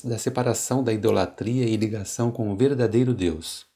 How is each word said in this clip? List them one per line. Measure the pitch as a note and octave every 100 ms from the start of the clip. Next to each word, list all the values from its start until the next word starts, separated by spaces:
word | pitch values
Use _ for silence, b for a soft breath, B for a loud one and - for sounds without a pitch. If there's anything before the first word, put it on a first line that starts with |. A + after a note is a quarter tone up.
| B2
da | A2
separação | C3 B2+ B2 A2 - B2+
da | A#2+
idolatria | A2 G#2+ G2 F2+ - G#2+ B2+ A#2
e | A2
ligação | A2 A2 G2 - A#2+
com | A#2 G#2+
o | G2
verdadeiro | C3+ C3 A2+ A2+ B2+
Deus. | A2 F2 D#2 - - -